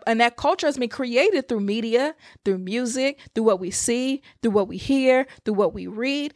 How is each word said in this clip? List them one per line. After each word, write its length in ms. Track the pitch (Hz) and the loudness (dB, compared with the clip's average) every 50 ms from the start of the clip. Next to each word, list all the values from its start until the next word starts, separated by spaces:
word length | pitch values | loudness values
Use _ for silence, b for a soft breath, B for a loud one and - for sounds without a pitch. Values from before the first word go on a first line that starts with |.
| - | 0
and 140 | - 226 226 233 | -2 2 2 2
that 140 | 240 240 | 0 0
culture 300 | - - 285 349 370 - | 0 0 0 0 2 0
has 120 | 302 277 262 | -2 -2 -2
been 100 | 247 233 | -4 -6
created 600 | - - 269 247 233 240 302 427 415 294 254 - | -4 -6 -6 -2 0 2 2 4 2 0 0 -2
through 120 | 247 220 | -2 -2
media, 540 | 202 196 208 226 226 226 226 240 262 302 311 B B B B B _ | 0 -2 -2 -2 -2 0 2 2 2 0 -4 B B B B B _
through 120 | 202 196 185 | -2 -2 -2
music, 600 | 185 180 208 240 254 240 226 262 262 269 277 B B B _ | -2 -4 -4 -2 -2 -2 -2 0 0 -2 -2 B B B _
through 100 | 220 226 | 2 2
what 160 | 220 202 185 | 2 2 2
we 100 | 185 175 | -2 -6
see, 520 | - - - - 233 240 254 262 269 269 b b b b - | -6 -4 -2 0 0 0 0 -2 -2 -4 b b b b -2
through 100 | 233 196 | 0 2
what 160 | 208 196 208 | 2 0 0
we 100 | - 196 | -4 -10
hear, 480 | - - 269 269 262 262 254 254 262 262 B B B | -2 0 0 2 4 4 4 4 2 -2 B B B
through 100 | 220 214 | -4 0
what 200 | 196 208 170 202 | 2 2 0 0
we 120 | 208 180 | -4 -12
read. 460 | 180 190 214 240 262 277 285 285 285 - | -10 -8 -6 -4 -4 -2 -2 -4 -6 -10